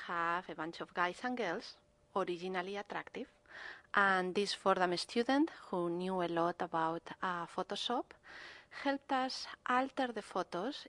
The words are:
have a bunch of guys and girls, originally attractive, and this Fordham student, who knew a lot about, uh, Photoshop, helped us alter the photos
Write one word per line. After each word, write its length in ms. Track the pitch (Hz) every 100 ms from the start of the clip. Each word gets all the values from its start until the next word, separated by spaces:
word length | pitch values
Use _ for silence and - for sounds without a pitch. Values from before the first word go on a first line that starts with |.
| -
have 420 | 170 170 175 190
a 60 | 196
bunch 260 | 160 -
of 120 | 160
guys 240 | - 175 180
and 140 | 254 247
girls, 380 | 196 185 - - _ _ _ 202
originally 600 | 185 175 185 185 185 202
attractive, 520 | 208 170 - - 254 _ - - - - -
and 420 | - 196 190 185 180
this 180 | 196
Fordham 420 | - 196 190 180 175
student, 520 | - 233 233 277 320 - -
who 200 | 185 170
knew 320 | 170 185 190
a 60 | 175
lot 280 | 170 170 175
about, 440 | 175 165 160 165 - -
uh, 220 | 190 175 170
Photoshop, 580 | - 180 202 - 247 - - - - - - - -
helped 280 | 277 277 -
us 360 | 269 262 - - - -
alter 440 | 254 269 - 254
the 80 | 220
photos 640 | - 190 175 175 220 294